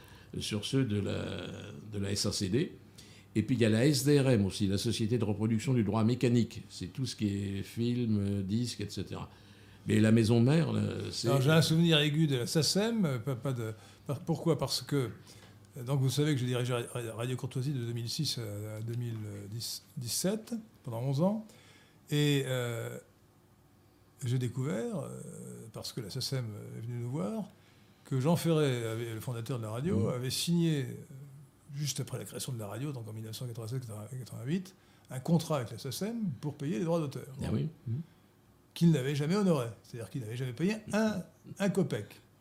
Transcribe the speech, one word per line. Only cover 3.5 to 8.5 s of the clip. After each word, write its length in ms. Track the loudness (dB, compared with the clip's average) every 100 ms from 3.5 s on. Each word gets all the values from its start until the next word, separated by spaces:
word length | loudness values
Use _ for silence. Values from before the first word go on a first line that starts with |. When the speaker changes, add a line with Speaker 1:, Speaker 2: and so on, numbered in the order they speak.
| 4
Speaker 1:
il 40 |
y 40 | 6
a 40 |
la 160 | 6 6
S 200 | 4 6
D 120 | 6
R 120 | 6
M 160 | 6 4
aussi, 200 | 2 2
la 120 | 2
Société 400 | 0 0 2 2
de 80 | 0
reproduction 480 | 0 2 2 2
du 100 | 2
droit 220 | 4 4 4
mécanique. 580 | 4 4 4 2 -2 -14
C'est 180 | -10 -10
tout 180 | -6 -6
ce 120 | 0
qui 100 | 0
est 360 | 0 -2 -4
film, 540 | -6 -2 -2 0 2 2
euh, 200 | 2 0
disque, 360 | 0